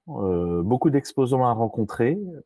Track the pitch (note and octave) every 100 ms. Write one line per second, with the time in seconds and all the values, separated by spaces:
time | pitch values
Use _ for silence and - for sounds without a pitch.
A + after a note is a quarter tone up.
0 | - A#2+ F#2+ F2+ F2 F2 F#2+ B2+ D#3 C#3
1 | - - B2 C3 C3+ A2 A2+ A#2 G2+ -
2 | A#2+ G3 F#3 D3